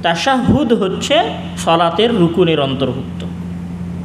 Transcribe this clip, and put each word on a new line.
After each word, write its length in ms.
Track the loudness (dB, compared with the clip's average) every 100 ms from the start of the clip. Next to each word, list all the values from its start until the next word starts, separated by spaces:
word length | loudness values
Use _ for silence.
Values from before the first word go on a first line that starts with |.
তাশাহুদ 680 | 0 0 2 2 4 2 4
হচ্ছে 500 | 2 0 -2 0 2 0 -4 -8 -4
সলাতের 600 | 0 2 2 2 2 4
রুকুনের 400 | 2 4 2 2
অন্তর্ভুক্ত। 680 | 0 0 -2 -2 -6 -8 -10 -8 -10 -10 -10 -10 -8 -8